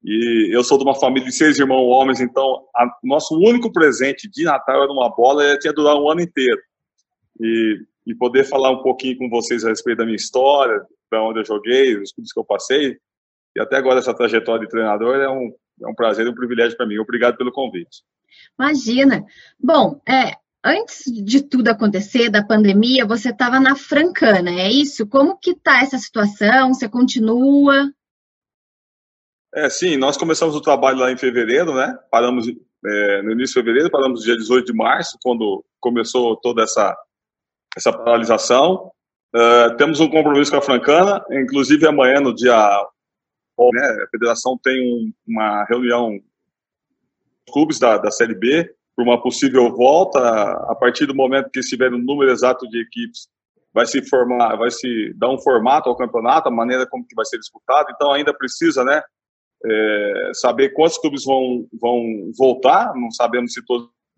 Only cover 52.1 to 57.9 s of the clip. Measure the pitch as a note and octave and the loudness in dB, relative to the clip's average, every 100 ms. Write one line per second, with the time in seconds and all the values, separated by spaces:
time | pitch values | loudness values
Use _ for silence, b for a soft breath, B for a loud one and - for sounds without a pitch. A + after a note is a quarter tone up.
52.1 | C#3+ C3+ A#2+ B2 B2+ A#2+ A2+ A2+ A#2+ A#2 | 0 2 4 2 0 -4 -10 -10 -10 -12
53.1 | - - _ _ _ _ A2 A#2+ C#3+ B2+ | -14 -20 _ _ _ _ -2 0 -2 0
54.1 | C3 B2 B2 A#2 A2 A#2 A#2 B2+ A#2 G#2+ | 0 0 0 0 0 -4 -4 -8 -6 -6
55.1 | - A#2 C3 C#3+ B2 A2+ D3 D#3 A#2+ B2 | -4 -4 -2 0 2 2 0 0 -4 -4
56.1 | A#2 A#2 D3+ D3+ A#2 A#2 B2+ B2+ C3 A#2+ | -4 0 0 0 -4 -2 -2 -4 -8 -12
57.1 | A2+ A2 A#2 G#2+ _ - C3+ D3 | -8 -8 -8 -14 _ -2 0 0